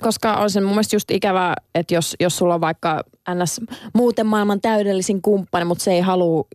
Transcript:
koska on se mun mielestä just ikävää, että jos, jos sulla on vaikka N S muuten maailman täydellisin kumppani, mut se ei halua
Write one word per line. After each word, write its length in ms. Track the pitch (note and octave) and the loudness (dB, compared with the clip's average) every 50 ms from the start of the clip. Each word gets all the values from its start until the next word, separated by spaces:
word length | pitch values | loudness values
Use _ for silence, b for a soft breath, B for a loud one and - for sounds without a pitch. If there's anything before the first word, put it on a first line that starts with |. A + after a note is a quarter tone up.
koska 300 | - A3+ G#3+ - - A3 G#3 | -2 -2 -2 0 0 0 0
on 160 | - G#3 G#3 | 0 0 0
se 100 | F#3+ G3+ | 0 0
mun 100 | G3 G3 | 0 0
mielestä 260 | G3+ G#3+ G#3+ - G#3+ | 0 0 0 0 0
just 140 | G#3 - - | -2 -2 -2
ikävää, 440 | - F#3+ - G3+ F#3 F#3 F3+ F3 - - - _ - | -2 0 0 0 0 0 0 -2 -2 -6 -6 _ -4
että 200 | E3 E3+ - E3+ | -4 -2 0 0
jos, 220 | E3 D#3+ - - - | -2 -2 -2 -2 -2
jos 160 | F3 F3 - - | -2 0 0 0
sulla 160 | F#3 F3 E3+ | 2 2 2
on 60 | E3+ | 2
vaikka 420 | E3 D#3 E3 - - E3 D#3+ - - _ _ _ - F3+ F3+ | 0 -2 -2 -2 -2 -2 -2 -4 -6 _ _ _ -10 -6 -4
N 120 | F3+ F3+ | -2 -2
S 140 | D#3+ - - A3+ - B B B A3 | -4 -4 -6 -10 -12 B B B -2
muuten 340 | B A3+ B3 A#3+ A3 - A3 | B 2 2 2 2 0 0
maailman 340 | G#3+ G#3+ G#3 G3+ G#3 G3+ G3 | 0 2 2 2 0 0 0
täydellisin 640 | - A3+ A3 G#3 G3+ G3+ F#3+ F#3+ F#3+ - G3 F#3 | 0 0 2 2 2 0 0 0 0 -2 -2 0
kumppani, 420 | - G#3+ G#3 G3 F3 - - F3 E3+ | 2 2 2 2 0 -2 -2 -2 0
mut 160 | F3 F3 E3+ | 0 -2 0
se 120 | - G3 | 0 2
ei 80 | F3+ F3 | 2 2
halua 440 | F#3 F#3 F#3 F#3 F3+ E3 E3 D3+ - - | 2 2 2 2 2 2 2 0 -2 -4